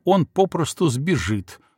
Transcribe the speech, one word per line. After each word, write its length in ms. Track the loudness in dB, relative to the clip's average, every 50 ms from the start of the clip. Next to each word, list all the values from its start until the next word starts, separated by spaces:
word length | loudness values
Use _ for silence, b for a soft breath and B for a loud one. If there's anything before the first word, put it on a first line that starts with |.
| 2
он 200 | 2 2 2 2
попросту 640 | 0 0 0 0 0 0 -2 -4 -4 -2 -2 0 0
сбежит, 720 | 0 0 0 0 0 0 0 -2 -4 -4 -6 -8 -16 -20 _ _ _